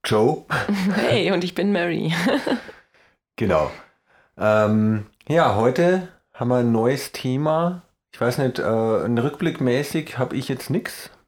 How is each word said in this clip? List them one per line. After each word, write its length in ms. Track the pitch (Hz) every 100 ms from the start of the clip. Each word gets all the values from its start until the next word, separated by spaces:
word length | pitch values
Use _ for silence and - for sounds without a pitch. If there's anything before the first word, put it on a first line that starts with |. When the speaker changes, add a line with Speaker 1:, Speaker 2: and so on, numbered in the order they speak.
Speaker 1:
Joe. 440 | - 110 120 160 - 156 -
Speaker 2:
<laughs> 260 | 202 185
Hey, 360 | 196 - 220 175
und 120 | 180
ich 100 | 180
bin 160 | - 202
Mary. 440 | 202 175 165 160 165
<laughs> 1160 | 180 285 - 233 - - _ _ _ _ _ -
Speaker 1:
Genau. 340 | 107 80 76 - - _ _ _ _ -
Ähm, 680 | 107 107 107 107 107 110 104 _ -
ja, 260 | 160 143 101
heute 520 | 117 131 175 185 175 _ _
haben 160 | - 123
wir 80 | 123
ein 160 | 120
neues 400 | 113 117 139 -
Thema. 680 | - 131 131 156 156 175 180 _ _ _
Ich 40 | -
weiß 180 | 120 123
nicht, 200 | 135 -
äh, 40 |
ein 540 | - 113 113 110 98 117
Rückblick 420 | 139 143 170 -
mäßig 580 | 127 127 147 165 156 127
hab 140 | 127
ich 160 | - 131
jetzt 220 | 135 -
nix. 400 | 160 - - - -